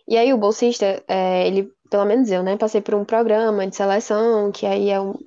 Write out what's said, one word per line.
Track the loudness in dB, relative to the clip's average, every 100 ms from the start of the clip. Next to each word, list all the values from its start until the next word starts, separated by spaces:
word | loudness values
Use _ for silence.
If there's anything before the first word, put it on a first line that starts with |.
| -2
E | 2
aí | 4
o | 4
bolsista, | 2 2 0 0 -2 -2 -4
é, | -2 0 0 2
ele, | 0 -4 _ _
pelo | 0 2
menos | 2 2
eu, | 0
né, | 0 -2
passei | 0 -2
por | 0
um | -2
programa | 0 0 2 2 2 0 -4
de | -2
seleção, | 0 0 0 0 2 0 -2
que | -4 -4
aí | -2 0
é | -2
um, | -4 -8